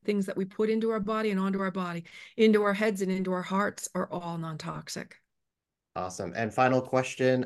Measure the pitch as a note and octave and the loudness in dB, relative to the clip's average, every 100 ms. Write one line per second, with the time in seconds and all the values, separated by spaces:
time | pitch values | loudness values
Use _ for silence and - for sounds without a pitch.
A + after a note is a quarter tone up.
0 | - G#3 G3 - F#3+ - G#3+ A3 A3+ A3 | -2 0 0 -2 -4 -2 0 2 0 0
1 | G3+ A3 A3 F#3+ F#3+ G3 F#3+ F#3 F3 E3+ | -2 -2 0 0 0 0 -2 -2 -4 -6
2 | E3+ - - - A3 G#3+ G3+ G3 G#3+ G3 | -10 -18 -14 4 6 6 4 2 0 0
3 | F#3+ F#3 F#3 F3+ F3 F#3+ G3+ - - F3+ | 0 0 0 -2 0 0 0 -4 -8 -6
4 | - E3 F3 E3+ D#3+ D#3 E3 D3+ - - | -4 -6 -6 -6 -8 -8 -8 -10 -10 -12
5 | - - _ _ _ _ _ _ _ E2+ | -12 -18 _ _ _ _ _ _ _ -8
6 | F#2 F2+ F2+ F#2 A2 C3 B2+ B2+ B2+ C3 | -8 -6 -8 -4 -2 2 4 4 2 0
7 | C3 - C3 B2+ | 0 2 2 2